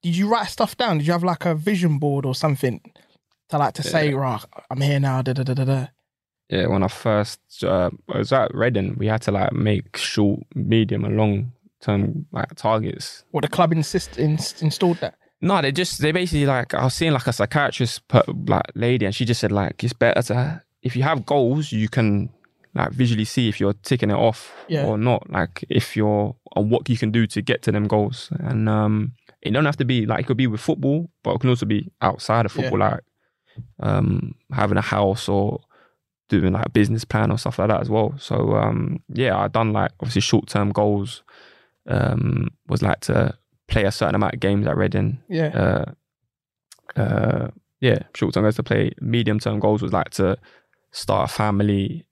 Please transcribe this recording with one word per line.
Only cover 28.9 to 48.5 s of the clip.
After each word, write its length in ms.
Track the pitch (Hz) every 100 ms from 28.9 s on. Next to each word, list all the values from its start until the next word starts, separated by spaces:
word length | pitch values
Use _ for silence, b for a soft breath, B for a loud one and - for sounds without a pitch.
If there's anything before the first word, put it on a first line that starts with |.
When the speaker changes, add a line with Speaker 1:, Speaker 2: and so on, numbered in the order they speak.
| 107 107 - b b
Speaker 2:
it 100 | -
don't 140 | 113 151
have 120 | 147
to 80 | 127
be, 200 | 123 107
like, 160 | 110
it 20 | 127
could 80 | 123
be 120 | 127
with 120 | 107
football, 480 | - 156 135 147 170 _
but 120 | - 139
it 40 |
can 80 | 127
also 160 | 123 104
be 240 | 104 - _
outside 440 | - - - 110 107
of 80 | -
Speaker 1:
Yeah. 80 |
Speaker 2:
football, 160 | 131 104
like, 220 | 101 107 _ _ _ _ _ B - -
um, 560 | - 98 104 98 - - _
having 260 | - 104 98
a 40 |
house 480 | - 101 101 101 -
or 320 | 98 104 - _ b b b _ _ _
doing, 240 | 101 92
like, 120 | 95 -
a 40 |
business 360 | - 104 113 -
plan 260 | 107 107
or 60 | 104
stuff 200 | - -
like 100 | 104
that 100 | 104
as 80 | 104
well. 240 | 107 110 139
So, 380 | - 107 107 104
um, 460 | 107 110 - - -
yeah, 240 | - 127 95
I 80 | 101
done, 240 | 113 110
like, 200 | 107 98 _
obviously 200 | 120 98
short-term 500 | - 110 - 104 101
goals, 500 | 101 104 101 104 - _ b b b b b -
um, 600 | - - - - - - - -
was, 140 | 123
like, 180 | 98 -
to 340 | - - - - _ _ -
play 160 | 113 98
a 60 |
certain 240 | - 98 -
amount 180 | 185 127
of 40 |
games 260 | 98 101 104
at 80 | -
Reading. 420 | 98 98 104 127 _
Speaker 1:
Yeah. 580 | 170 156 - 95 - - - _ _ _ _ _ _ _ - - -
Speaker 2:
Uh, 40 |
uh, 480 | 113 - 113 - 117 - _ _
yeah, 200 | 127 104 - -
short-term 280 | 107 -
goals 120 | 107